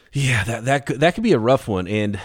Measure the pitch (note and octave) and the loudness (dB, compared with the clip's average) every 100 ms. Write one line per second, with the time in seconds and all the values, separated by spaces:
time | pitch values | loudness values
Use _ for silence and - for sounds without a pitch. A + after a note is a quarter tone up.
0 | _ C#3 C3+ A#2+ G2+ A2+ A#2 C#3 - C3+ | _ -2 0 0 -2 -4 -2 -2 -2 0
1 | D#3 F3+ A3+ C#3 A2 C3 - F#2+ F#2 G#2+ | 0 2 2 2 4 2 2 -4 -2 -2
2 | G#2 G2 | -2 -4